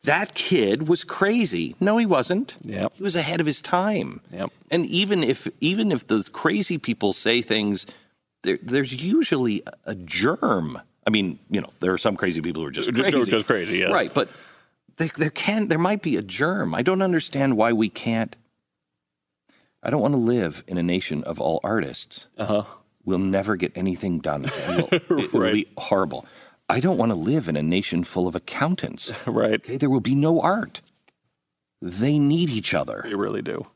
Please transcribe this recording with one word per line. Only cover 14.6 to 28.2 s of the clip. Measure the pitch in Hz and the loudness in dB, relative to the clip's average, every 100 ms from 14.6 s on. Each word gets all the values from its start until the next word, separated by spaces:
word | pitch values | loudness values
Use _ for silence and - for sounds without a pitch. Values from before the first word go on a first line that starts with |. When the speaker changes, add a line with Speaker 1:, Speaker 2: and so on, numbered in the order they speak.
| _ _ _ - | _ _ _ -6
Speaker 1:
there, | 160 139 | -6 -2
there | 156 | -4
can, | - - 214 208 | 0 -2 0 2
there | 160 | 2
might | 175 208 | 2 0
be | 165 107 | 0 -2
a | |
germ. | 101 - 151 196 95 80 | -4 -2 0 0 -2 0
I | |
don't | 135 190 | 0 2
understand | 190 170 - 139 139 113 | 2 0 0 -2 0 4
why | 113 | 4
we | 113 110 | 4 2
can't. | - 120 113 113 - _ _ _ _ _ _ _ _ _ _ _ _ _ _ | -2 -4 -2 -4 -8 _ _ _ _ _ _ _ _ _ _ _ _ _ _
I | - | -2
don't | 151 | 0
wanna | 117 139 | 2 2
live | 117 123 87 76 - | 4 2 0 -4 -6
in | 90 | -2
a | |
nation | 87 92 - 76 | 0 0 0 -6
of | - 80 | -4 -4
all | 73 80 | -2 -2
artists. | - 110 69 60 - - - - | 0 -2 -2 -8 -12 -14 -16 -8
Speaker 2:
Uh-huh. | 104 104 104 - _ _ | -2 -2 -2 -14 _ _
Speaker 1:
We'll | - 92 | -2 0
never | 95 98 98 95 | 2 0 0 0
get | 85 - | -2 -2
anything | 95 87 98 85 | -2 -2 -2 -2
done. | 80 73 69 - | -2 -4 -4 -6
Speaker 2:
<laughs> | - | -2
Speaker 1:
We'll, | 175 160 | -2 0
it | 175 - 156 127 | 0 2 0 2
will | - | 2
Speaker 2:
Right. | 110 | 2
Speaker 1:
be | 107 - - | 2 -2 -10
horrible. | - 101 87 65 - - - _ _ | 0 0 2 -4 -12 -20 -20 _ _
I | 110 | 0
don't | 160 175 | 2 2
wanna | 113 | 2
live | 95 82 156 92 | 0 0 0 0
in | 73 | -2
a | |
nation | 78 90 98 85 | 2 0 0 -2
full | 85 - | -2 -2